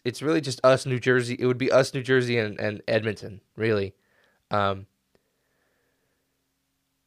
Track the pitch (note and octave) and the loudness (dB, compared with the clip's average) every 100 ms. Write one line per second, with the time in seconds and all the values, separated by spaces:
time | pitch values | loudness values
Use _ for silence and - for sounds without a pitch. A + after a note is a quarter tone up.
0 | B2 A#2 C#3 E3 C#3 B2+ C3 C3 C#3 B2+ | -8 -6 -2 -2 -2 2 4 4 2 -2
1 | C3 B2+ A#2+ B2 B2 B2 C3+ B2 A#2+ C#3 | 2 2 0 -2 0 0 2 4 2 -2
2 | B2 C3 B2 A#2+ A2 G2+ G#2+ G#2+ - A2+ | 0 2 2 0 -2 -4 -6 -6 -2 -2
3 | A2 G2 G#2 G2+ _ - A2 G#2+ G2 - | -2 -6 -10 -16 _ -4 0 0 -2 -10
4 | _ _ _ _ - G#2 G2 G2 G2 _ | _ _ _ _ -6 -2 0 -2 -10 _
5 | _ _ _ _ _ _ _ _ _ _ | _ _ _ _ _ _ _ _ _ _
6 | _ _ _ _ _ _ _ _ _ _ | _ _ _ _ _ _ _ _ _ _